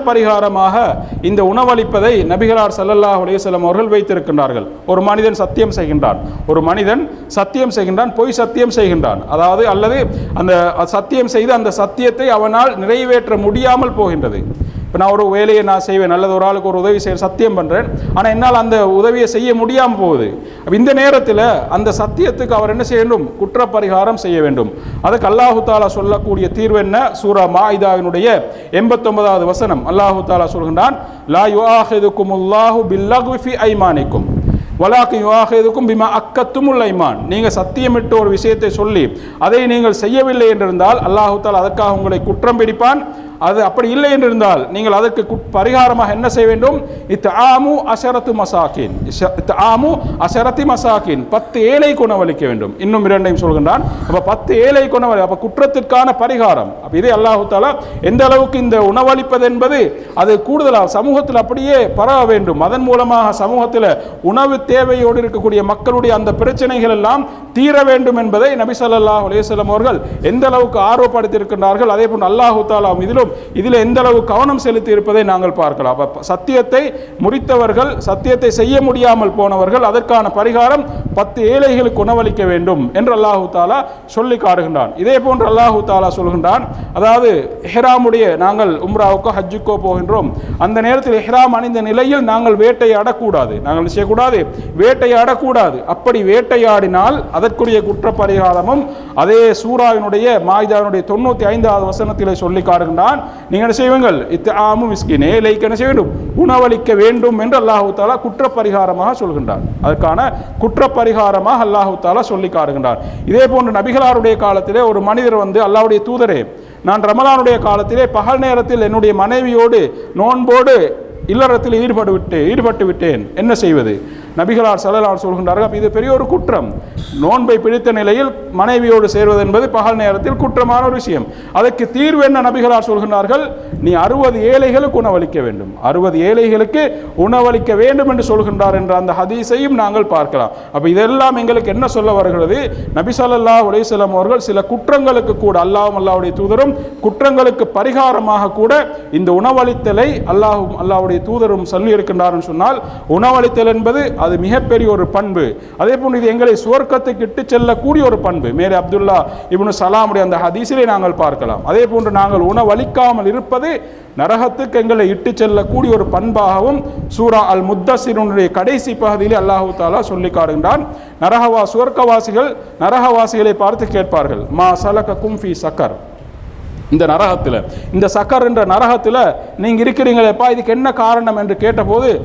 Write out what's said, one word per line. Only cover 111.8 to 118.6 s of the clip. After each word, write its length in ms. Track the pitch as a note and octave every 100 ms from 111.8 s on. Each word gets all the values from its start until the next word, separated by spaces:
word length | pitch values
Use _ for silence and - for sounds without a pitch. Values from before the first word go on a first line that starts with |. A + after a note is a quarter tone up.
| G3 F#3
தாலா 180 | F3 G3+
சொல்லி 280 | A#3 G3 F#3
காட்டுகின்றான். 500 | F3+ D3 C#3 B2+ A2+ - - -
இதே 200 | G#3+ B3+
போன்று 260 | C4 A#3+ G#3+
நபிகளாருடைய 560 | G3+ B3+ B3+ B3 A3+ G#3+
காலத்திலே 440 | G#3 G3 F#3+ G#3+
ஒரு 200 | A#3 G3+
மனிதர் 340 | G3+ A3+ B3
வந்து, 260 | A3 G3 G3 G3+
"அல்லாஹ்வுடைய 340 | G#3+ A3 G#3+ G#3
தூதரே, 320 | B3 A#3 D#3 G#2+ - - -
நான் 200 | - G#3 G#3
ரமலானுடைய 480 | A3 C4+ C4 B3 A#3
காலத்திலே 480 | G#3+ G3+ G#3 A#3 B3
பகல் 320 | A#3 G#3 C4
நேரத்தில் 420 | C4 B3